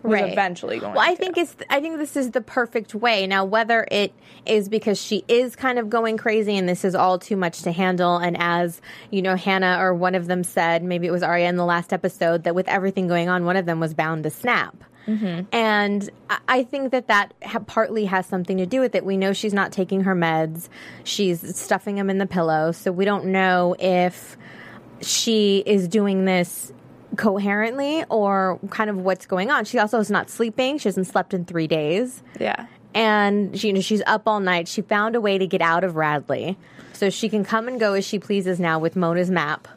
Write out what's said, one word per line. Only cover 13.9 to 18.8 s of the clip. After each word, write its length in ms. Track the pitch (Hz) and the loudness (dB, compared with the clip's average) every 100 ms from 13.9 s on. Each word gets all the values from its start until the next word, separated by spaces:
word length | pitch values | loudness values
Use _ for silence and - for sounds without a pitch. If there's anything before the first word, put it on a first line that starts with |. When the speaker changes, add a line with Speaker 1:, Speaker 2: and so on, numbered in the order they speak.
Speaker 1:
bound 300 | 156 160 160 | -2 -2 -2
to 80 | 156 | -4
snap. 540 | - 247 214 92 - - - - | -4 -2 0 -2 -10 -20 -14 -6
Speaker 2:
Mm-hmm. 340 | 220 208 170 185 | -4 -2 -4 -4
Speaker 1:
And 580 | 233 220 208 208 202 196 - - | 0 2 2 0 -2 -6 -12 -8
I, 100 | - - | -6 0
I 140 | 254 | 0
think 260 | 247 277 269 | 0 -4 -2
that 160 | 254 240 | -2 2
that 260 | 208 202 - | 2 2 -8
ha-, 160 | 208 220 | -8 -8
partly 460 | 214 226 220 220 208 | -4 -2 0 0 0
has 200 | 190 185 | 0 -2
something 300 | 190 175 185 | -4 -2 -2
to 100 | 180 | 0
do 140 | 262 | 0